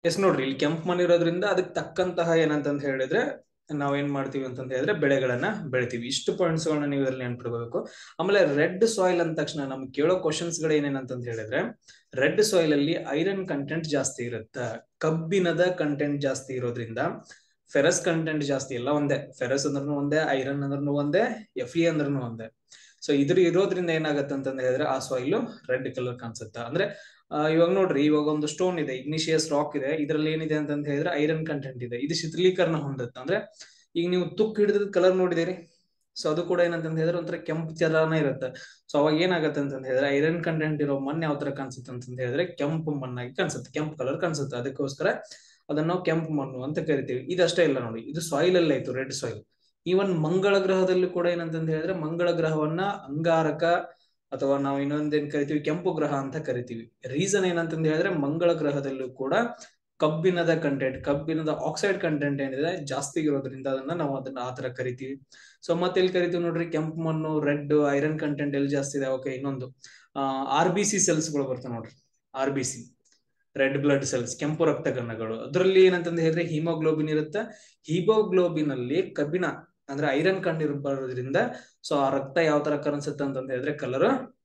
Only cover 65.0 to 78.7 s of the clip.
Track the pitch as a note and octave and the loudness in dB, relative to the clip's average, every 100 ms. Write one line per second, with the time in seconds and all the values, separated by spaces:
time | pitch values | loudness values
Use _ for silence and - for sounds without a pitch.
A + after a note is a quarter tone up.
65 | C3+ C#3 _ - - _ - E3+ F3+ F#3 | -10 -10 _ -20 -20 _ -2 0 2 4
66 | F#3 F3+ F3 F3 E3+ E3 E3 D#3+ D#3+ D#3+ | 2 4 2 0 0 -2 -2 -2 -2 -2
67 | E3 D#3 D#3 D#3 C#3+ D3 D3 D3+ C#3+ C#3 | -2 -2 0 0 0 0 2 4 4 2
68 | D3+ D#3 D3+ D3 C#3+ C#3 C#3 C#3+ C#3 C#3 | 0 -2 -2 -2 -2 0 0 0 -2 -4
69 | C3 C3 C#3+ C3 C#3 C3 B2+ - - - | -2 -2 -4 -6 -6 -6 -8 -14 -20 -20
70 | _ C#3 C#3 C3+ C3+ C#3 F3+ F3+ G3+ G3+ | _ -4 -2 -2 0 2 4 2 0 2
71 | F3+ D#3 D#3 D3 B2+ B2 B2+ A#2 A2 - | 2 2 0 -2 -2 -4 -6 -10 -10 -18
72 | _ _ _ C3 C3+ C3+ B2 - - _ | _ _ _ -2 -2 0 -4 -8 -16 _
73 | _ _ _ _ _ C3+ C3+ C#3 C#3+ C#3 | _ _ _ _ _ 0 2 2 2 2
74 | C#3 B2+ A#2 - D3 D#3 D#3+ C#3+ - B2+ | 2 -2 -2 -4 -4 2 2 2 -2 -4
75 | A#2 A2 A2+ A2+ A#2+ F3 F#3+ F#3+ F#3 F3+ | -6 -6 -6 -6 -2 2 4 8 8 6
76 | E3+ E3+ D#3+ D#3+ - D#3 E3 D#3+ D#3+ D3+ | 0 2 2 2 -2 -2 -2 0 0 2
77 | D3+ D#3 D3+ G#3 A3+ - - _ - E3 | 0 0 0 -4 -6 -12 -20 _ -2 0
78 | F3 A3 G3 F#3 F3 D#3 D3+ | 4 4 4 4 4 2 -2